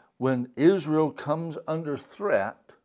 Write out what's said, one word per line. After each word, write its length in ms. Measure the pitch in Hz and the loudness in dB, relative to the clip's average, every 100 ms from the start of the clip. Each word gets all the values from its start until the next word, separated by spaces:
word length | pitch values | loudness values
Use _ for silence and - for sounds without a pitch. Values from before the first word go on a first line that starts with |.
| _ - | _ -4
when 340 | 131 127 123 - | 0 0 -2 4
Israel 540 | 156 196 151 156 156 | 4 4 2 2 2
comes 480 | 143 147 156 165 135 - | -2 -4 -4 -4 -8 -6
under 300 | 160 156 131 | -6 -4 -8
threat, 760 | - - 202 113 101 - _ - | -10 -8 0 0 0 -8 _ -20